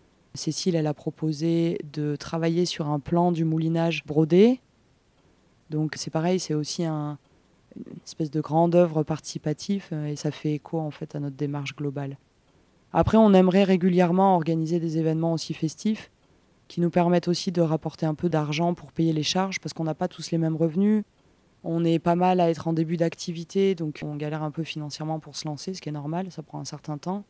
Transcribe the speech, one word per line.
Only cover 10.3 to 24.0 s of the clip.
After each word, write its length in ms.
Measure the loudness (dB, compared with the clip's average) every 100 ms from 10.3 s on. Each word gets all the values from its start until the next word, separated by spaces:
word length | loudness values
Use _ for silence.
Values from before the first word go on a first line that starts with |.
fait 220 | -4 -4
écho 260 | -4 -4 -6
en 100 | -6
fait 240 | -8 -10
à 60 | -8
notre 160 | -8 -4
démarche 400 | -6 -4 -8 -6
globale. 420 | -6 -6 -8 -10 _ _ _ _ _ _ _
Après, 260 | 2 4 6
on 140 | 8
aimerait 280 | 8 8 6
régulièrement 720 | 4 4 4 4 4 4 4
organiser 460 | 4 2 -2 0 -2
des 180 | 0 0
événements 340 | 0 0 0
aussi 220 | -2 -4
festifs 560 | -4 -4 -2 -2 -2 -6 _ _ _ _ _ -12
qui 140 | -2
nous 100 | 0
permettent 380 | 2 4 2 2
aussi 240 | -2 -2
de 100 | 0
rapporter 420 | 2 0 -4 -4
un 120 | -4 -2
peu 120 | 0
d'argent 460 | 0 -2 0 0
pour 160 | -2 -6
payer 220 | -2 0
les 100 | 0
charges, 380 | 0 -2 -2 -4
parce 140 | -10
qu'on 100 | -6
n'a 100 | -6
pas 140 | -4 -6
tous 240 | -6 -4
les 60 | -2
mêmes 180 | 0 0
revenus. 480 | 0 2 2 2 -2 _ _ _ _ _
On 200 | -6 0
est 140 | 2 2
pas 160 | 2
mal 240 | 2 4 4
à 120 | 2
être 180 | 2 -2
en 40 |
début 240 | -2 0 0
d'activité, 800 | -2 -2 -10 -10 -4 0 0
donc 280 | 0 -6 -8